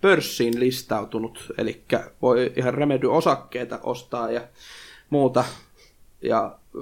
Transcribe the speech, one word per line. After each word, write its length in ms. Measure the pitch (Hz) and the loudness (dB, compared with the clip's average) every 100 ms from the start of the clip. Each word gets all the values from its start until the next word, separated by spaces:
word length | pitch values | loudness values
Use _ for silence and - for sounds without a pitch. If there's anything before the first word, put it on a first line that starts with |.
pörssiin 580 | 196 175 - - 120 120 | 4 4 2 0 0 2
listautunut, 920 | 127 127 - 107 104 110 113 - - - | 0 0 -4 -4 -4 -6 -6 -10 -12 -4
elikkä 540 | 113 - - 120 - - | -4 -4 -2 -2 -2 -2
voi 320 | 123 123 127 - | 2 2 2 0
ihan 180 | 127 | -2
Remedy-osakkeita 1040 | 131 147 131 127 147 165 135 - 123 120 113 | 0 0 2 2 2 2 0 -4 -10 -8 -8
ostaa 480 | - 120 - 123 113 | -6 -8 -8 -6 -4
ja 100 | 120 - _ - - - - - | -6 -8 _ -20 -20 -20 -18 -2
muuta. 340 | 147 131 123 123 - - _ - _ - - | 2 4 2 0 -6 -20 _ -20 _ -20 -8
Ja 360 | - 113 104 - _ - | 0 0 0 -8 _ -10